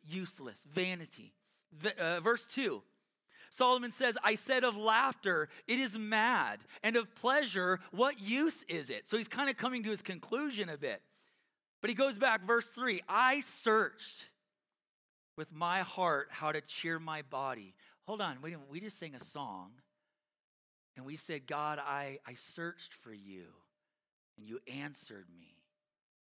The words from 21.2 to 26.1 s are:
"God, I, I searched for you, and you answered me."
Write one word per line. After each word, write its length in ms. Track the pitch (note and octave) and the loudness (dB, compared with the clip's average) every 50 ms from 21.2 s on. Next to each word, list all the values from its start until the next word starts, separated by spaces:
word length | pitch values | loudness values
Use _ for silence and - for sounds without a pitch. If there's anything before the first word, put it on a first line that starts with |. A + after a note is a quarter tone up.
| - - D#3+ C#3+ C3 | -8 -8 -8 -8 -6
"God, 320 | B2+ D3 D3 D3+ D3+ D3+ D3 | -6 -4 -2 -2 -2 -2 -4
I, 400 | C#3 C#3+ C#3 C#3+ C#3+ C#3 C3+ - - | -4 -4 -2 -2 -4 -6 -8 -10 -12
I 80 | A#2+ B2 | -14 -16
searched 580 | - - - - E3+ E3+ E3+ E3+ - - - | -14 -16 -14 -10 -8 -8 -8 -8 -10 -16 -20
for 220 | - - - A#2 A2 | -20 -20 -18 -16 -16
you, 300 | G2+ G2 G2 F#2+ F#2 E2+ E2+ - _ _ _ _ _ _ _ _ _ _ _ _ _ _ _ _ | -16 -14 -14 -14 -14 -14 -16 -20 _ _ _ _ _ _ _ _ _ _ _ _ _ _ _ _
and 100 | - G#2 | -18 -14
you 140 | G#2+ A#2 C3 - B2+ | -12 -12 -10 -10 -10
answered 540 | B2+ C#3 D3 D3+ C3+ - - - A2 G2 F#2 F2 E2+ E2+ | -8 -8 -8 -8 -10 -14 -16 -16 -16 -16 -18 -20 -20 -20
me." 140 | E2 - _ _ _ _ _ _ _ _ _ _ _ _ | -20 -20 _ _ _ _ _ _ _ _ _ _ _ _